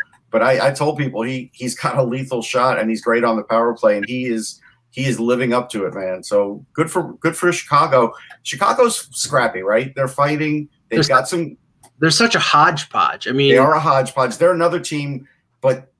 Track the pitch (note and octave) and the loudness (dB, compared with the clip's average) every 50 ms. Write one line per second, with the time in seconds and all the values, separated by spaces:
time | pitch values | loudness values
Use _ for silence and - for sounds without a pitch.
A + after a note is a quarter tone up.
0 | - - _ _ _ _ - A2 A2+ C3 C3 - A#2+ C#3 C#3 - D3+ D3+ D3+ C#3+ | -10 -14 _ _ _ _ -2 0 2 2 2 2 2 0 0 0 -2 -2 -2 -2
1 | C#3+ C3 - G#2+ A2+ B2 C3 B2+ A#2+ - _ - B2+ B2 - - - - A#2+ C#3+ | -4 -4 -4 -4 -4 -4 -6 -8 -10 -12 _ -10 -8 -8 -6 -6 -4 -2 0 0
2 | B2+ A#2+ A#2+ C3+ C3 C3 C3 A#2+ A2+ - - B2 B2 C3 A#2+ E2 A2 A2 A2+ A2 | 0 0 -2 -6 -6 -6 -6 -6 -6 -2 0 0 2 2 2 0 -2 -2 -4 -2
3 | - A#2 A2+ A#2 A#2 A#2 A2+ A2 G2+ - A2+ A2+ A#2 A#2+ A#2 - - A2 G#2 G2+ | -2 0 0 2 2 0 0 -2 -2 0 0 0 2 0 0 0 2 2 2 2
4 | G2+ A2 B2 B2+ B2+ B2+ A2+ A2+ G#2+ - - - _ _ _ _ _ _ _ B2 | -2 -4 -6 -6 -4 -4 -4 -4 -6 -8 -12 -16 _ _ _ _ _ _ _ -4
5 | C3+ C3+ A#2 G#2+ A#2 A#2+ B2 A#2+ C3 B2 A#2+ B2 A#2+ - - G#2+ G2 F#2 F2+ G2 | -2 -2 -2 0 0 0 0 0 0 0 0 -2 -2 -4 -6 -6 -4 -4 -4 -6
6 | F#2+ F#2 F#2 F#2 - - G#2 G2+ G2+ G2+ G2+ - - - _ - D#3+ E3 - - | -6 -6 -6 -8 -6 0 0 0 2 0 -2 -8 -14 -8 _ -4 -4 -2 -2 -4
7 | - A#3+ - - - D#3+ D3+ - - F3 E3 - - - D3 C#3+ D#3 D#3+ C3+ B2+ | -4 -4 -6 -4 -4 -4 -2 0 0 0 0 -2 -2 0 2 2 4 4 4 4
8 | A#2+ A#2 - - - - - - _ - - C#3 G3 - - B3 B3 A#3 G#3+ - | 4 2 0 -6 -18 -20 -20 -14 _ -10 -4 -2 0 0 2 2 2 2 2 -2
9 | - - - - - - - - - - - F#2 F#2 G2 G#2+ A#2 C3 C3+ - C#3 | -6 -10 -8 -8 -6 -2 0 0 0 0 -2 -4 -2 0 0 0 0 -2 -4 -4
10 | C3+ B2+ C3 - C#3+ D3 D3+ D3 D#3 D3+ D3+ D3+ D3 - _ _ _ _ A#2 D#3+ | -4 -4 -2 -2 0 0 0 -2 -2 -2 -2 -4 -4 -8 _ _ _ _ 0 0
11 | D3+ - C3+ - - - F#3 E3+ E3 D3 - - _ _ _ _ - - _ _ | 2 2 2 2 2 0 -2 -4 -4 -6 -8 -14 _ _ _ _ -20 -20 _ _
12 | D3+ D#3+ D3+ - A#3 A#3 A3+ E3+ - - - D3 D3+ F3 F3 D3 - - - A2 | 0 2 4 4 2 2 2 0 0 2 4 4 4 4 2 0 -6 -6 -2 0
13 | E2+ - - - - G#2 B2+ C#3 C#3 C#3 D#3+ B2+ C3 D3+ D#3 D#3 D3 D#3+ C#3 C3+ | 0 0 -2 -4 -6 -4 0 2 4 6 6 6 6 4 2 2 2 2 2 2
14 | C3 B2 - C3+ C3 B2 A2+ - E3+ F3 F#3 E3 E3+ E3+ E3 E3+ - - D#3 D3 | 0 0 0 -2 -2 -2 0 2 2 2 4 2 2 0 0 -2 -4 -6 -6 -6
15 | C#3+ C#3+ C#3 C3+ - - _ _ _ _ _ _ - C3+ B2+ C3 - _ _ _ | -4 -6 -6 -8 -10 -14 _ _ _ _ _ _ -2 0 0 -2 -4 _ _ _